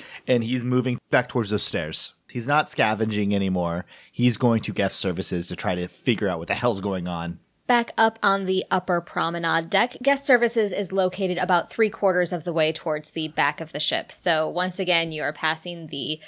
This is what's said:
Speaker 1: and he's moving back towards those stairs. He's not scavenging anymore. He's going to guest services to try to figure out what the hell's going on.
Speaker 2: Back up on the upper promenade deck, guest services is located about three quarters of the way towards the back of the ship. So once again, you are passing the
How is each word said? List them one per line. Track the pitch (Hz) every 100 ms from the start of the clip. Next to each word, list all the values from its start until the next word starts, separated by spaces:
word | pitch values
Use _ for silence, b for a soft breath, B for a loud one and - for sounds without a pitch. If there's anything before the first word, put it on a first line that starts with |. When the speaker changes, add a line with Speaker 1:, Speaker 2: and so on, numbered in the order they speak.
| B B -
Speaker 1:
and | 123
he's | 113 127
moving | 120 127 127 120 -
back | 135 120
towards | 123 104
those | 104
stairs. | - 101 78 80 - - -
He's | 123 117
not | 147 -
scavenging | - 113 107 110 104 101
anymore. | 101 98 92 87 85 - B B
He's | - 123 110
going | 123 113
to | 110
guest | 101 98 -
services | 95 87 95 90 87
to | 85
try | 104
to | 90 87
figure | - - 107 101
out | 85
what | 82
the |
hell's | - 123 98
going | 101 95 90
on. | 85 85 87 _ _ -
Speaker 2:
Back | 240 233 -
up | 220 226
on | 208 196
the | 190 190 -
upper | 185 185 175
promenade | 165 - 165 170 170 165 165
deck, | 190 240 -
guest | 262 277 -
services | 247 226 226 208
is | 190 190
located | 190 185 185 185 175
about | 180 175 -
three | - 220
quarters | - 196 180 175
of | 175
the | 147
way | 165 156
towards | 156 - 151 151
the | - 156
back | 156 143 147
of | 156
the | 151
ship. | - 113 -
So | - - 160 156
once | 156 185 180
again, | 185 170 165
you | 156
are | 143
passing | 151 160 160 175 170 160
the | 143 139 151